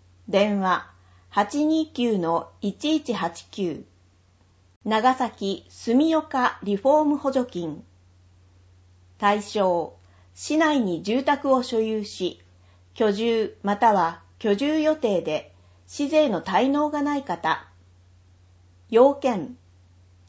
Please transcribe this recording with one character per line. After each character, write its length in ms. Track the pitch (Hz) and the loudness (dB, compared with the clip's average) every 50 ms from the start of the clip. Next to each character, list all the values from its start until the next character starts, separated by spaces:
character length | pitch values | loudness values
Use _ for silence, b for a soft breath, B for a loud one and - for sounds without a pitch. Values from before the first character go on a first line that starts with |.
| _ _ _ _ _ - | _ _ _ _ _ -2
電 300 | 190 196 202 214 208 202 | 0 0 2 2 0 0
話、 320 | 190 185 180 - - - b b b b b b b b | 0 0 0 -2 -4 -8 b b b b b b b b
八 360 | - 202 208 - - 285 302 | -2 -2 -2 -2 -2 0 0
二 220 | 302 320 320 320 | 2 2 0 -2
九 320 | 311 - - 240 240 220 196 | -2 -4 -2 -2 0 0 0
の 320 | 170 160 - - - - - _ | 0 0 0 -2 -2 -6 -10 _
一 360 | - 202 196 - - 294 320 | -8 -6 -6 -4 -2 -2 -2
一 180 | 311 302 - 226 | -2 -2 -4 -4
八 320 | 190 175 170 175 - - - - | -4 -4 -6 -6 -10 -16 -16 -8
九。 320 | - 196 175 147 - - - _ _ _ _ _ _ _ _ _ _ _ _ _ _ _ _ _ _ - | -6 -6 -4 -6 -8 -12 -16 _ _ _ _ _ _ _ _ _ _ _ _ _ _ _ _ _ _ -6
長 300 | 208 214 220 214 254 262 | -2 0 2 4 2 2
崎 520 | 254 262 220 - - 208 196 196 - - - | 2 -2 -6 -6 -4 -4 -4 -4 -6 -8 -14
住 480 | - - - - 226 254 302 320 320 | -20 -8 -2 0 2 4 4 4 2
岡 420 | 311 311 - - 269 247 233 - - - | 0 0 -2 -2 -2 -2 -2 -2 -4 -4
リ 100 | 190 202 | -4 -2
フ 140 | 196 - 262 | 0 4 4
ォ 140 | 285 302 302 | 4 4 4
ー 20 | |
ム 120 | 294 294 | 2 0
補 160 | 277 - 277 269 | 0 -2 -2 -2
助 160 | 269 247 247 | -2 -2 -4
金。 360 | - 180 170 160 147 175 - - _ _ _ _ _ _ _ _ _ _ _ _ _ _ _ _ _ _ _ _ _ _ _ _ _ - | -6 -8 -8 -8 -10 -12 -14 -20 _ _ _ _ _ _ _ _ _ _ _ _ _ _ _ _ _ _ _ _ _ _ _ _ _ -2
対 220 | - 202 208 214 | 0 2 2 0
象、 540 | 202 - - 214 196 185 175 170 156 - - b b b b b b b b | -2 -4 -2 0 2 2 2 0 -2 -4 -10 b b b b b b b b
市 240 | - - - 294 311 | -14 -6 -2 0 2
内 220 | 330 311 302 277 | 2 2 2 2
に 240 | 233 190 175 160 170 | 0 0 -2 -4 -4
住 180 | 190 220 262 269 | -2 -2 0 0
宅 320 | 302 285 277 - 277 269 | 0 0 0 2 2 2
を 80 | 254 247 | 2 0
所 180 | 247 - 226 | 0 -2 -2
有 240 | 220 220 220 220 208 | -2 0 -2 -4 -6
し、 380 | 202 - - 185 175 - - _ _ b b b b b b b _ _ | -8 -8 -6 -6 -6 -6 -8 _ _ b b b b b b b _ _
居 180 | - 220 214 202 | 0 0 0 0
住 440 | 196 226 233 226 226 220 - - - - | 0 0 0 0 0 -2 -4 -6 -6 -4
ま 140 | 202 208 | -4 0
た 160 | 202 240 233 208 | 2 4 4 4
は 280 | 190 170 165 165 - - - _ - | 4 2 0 -2 -6 -14 -20 _ -4
居 160 | - 220 202 | -2 0 0
住 240 | 202 269 294 302 320 | 0 0 0 0 0
予 160 | 302 302 311 | 2 0 0
定 260 | 302 - 226 202 175 143 | 0 0 -2 0 -2 -2
で 320 | 156 151 151 - - b b b b b b b | -2 -4 -6 -6 -10 b b b b b b b
市 220 | - - - 285 277 | -14 -8 -6 -4 0
税 200 | 294 311 302 277 | 2 4 4 4
の 120 | 208 165 | 2 -2
滞 300 | 165 - 190 185 240 269 | -2 -2 0 2 2 2
納 180 | 277 294 302 302 | 2 0 0 -2
が 140 | 294 294 185 | -2 -2 -2
な 140 | 190 190 | -2 -4
い 80 | 185 - | -4 -4
方。 440 | - 175 170 - 160 160 - - - _ _ _ _ _ _ _ _ _ _ _ _ _ _ _ _ _ _ _ _ _ _ _ _ | -6 -6 -4 -2 -2 -4 -4 -6 -12 _ _ _ _ _ _ _ _ _ _ _ _ _ _ _ _ _ _ _ _ _ _ _ _
要 260 | 226 220 247 277 285 | 4 6 6 6 6
件、 420 | 277 - 262 240 190 160 - 247 - _ _ _ _ _ _ _ _ _ _ _ _ _ | 2 -2 -2 -2 -2 -4 -8 -12 -18 _ _ _ _ _ _ _ _ _ _ _ _ _